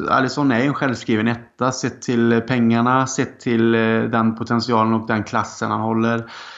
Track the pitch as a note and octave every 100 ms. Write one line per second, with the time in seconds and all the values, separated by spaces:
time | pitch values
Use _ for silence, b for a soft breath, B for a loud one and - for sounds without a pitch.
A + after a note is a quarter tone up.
0 | E2+ B2 C3 B2 C#3+ A2+ C3+ C#3 C#3 A2+
1 | - A2 A2+ A#2 - - B2+ C3 C3 -
2 | - B2 A#2 A2+ A2+ B2+ A#2 A#2 A#2+ B2+
3 | C3 - C3 - - A#2 A2+ A2+ A2+ A2+
4 | A2+ A2+ A2+ A2 A2+ A#2 A#2 A2+ A2 A2+
5 | A2 A2 G2+ A#2 G#2 - A2+ G#2+ A2 A2+
6 | A2+ A#2 A#2 B B